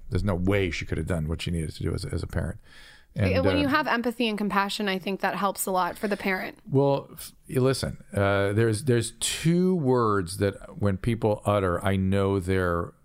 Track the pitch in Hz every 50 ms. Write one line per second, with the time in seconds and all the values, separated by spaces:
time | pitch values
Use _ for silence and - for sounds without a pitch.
0 | - - - 92 92 104 92 87 90 95 101 101 95 90 85 - - - - 80
1 | 80 82 90 82 76 78 82 78 - - 87 82 78 - - - - 82 85 82
2 | 85 - - 85 85 - - - 71 78 - - - - - - - - - -
3 | - _ - - 107 92 90 - 269 - - - 294 269 277 302 311 - - 240
4 | 226 247 226 - 247 220 208 196 208 202 196 202 196 202 - - 208 202 190 190
5 | 160 202 190 180 - 190 - 180 196 196 185 - - 208 190 180 180 175 - -
6 | - 208 202 - - 202 190 185 202 - - - - - - 135 139 139 139 139
7 | - - - - - - - _ - - - 127 127 131 135 - - - - -
8 | - - - 101 101 98 101 98 98 98 101 107 117 113 110 104 - 139 120 120
9 | - - - - - - - - - 160 170 175 185 185 185 175 147 127 127 123
10 | 117 107 104 101 92 85 95 101 101 101 98 - - - - - 104 101 95 92
11 | - 120 117 104 - 110 104 - - 107 104 104 95 92 85 85 - 98 98 95
12 | 95 95 98 98 98 98 98 98 90 92 95 95 90 87 85 85 87 - - _
13 | _